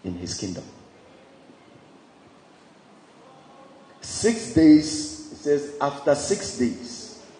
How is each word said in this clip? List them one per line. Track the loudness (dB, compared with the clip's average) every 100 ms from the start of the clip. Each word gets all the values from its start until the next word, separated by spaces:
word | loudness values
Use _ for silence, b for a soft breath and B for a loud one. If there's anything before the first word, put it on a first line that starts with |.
in | -10 -10
his | -10
kingdom." | -8 -8 -10 -14 -20 -20 -20 -20 -20 -20 -20 -20 -20 -20 -20 -20 -20 -20 -20 -20 -20 -20 -20 -20 -20 -20 -20 -20 -20 -20 -20 -20 -20 -20 -20 -20 -20
Six | -14 -2 0 0 -2
days, | 4 8 8 6 -6 -8 -10 -16
it | -10
says, | 0 0 0 -4
after | -4 -2 0 0
six | 2 -2 -4 -2
days. | -2 -2 -12 -14 -16 -20 -20 -20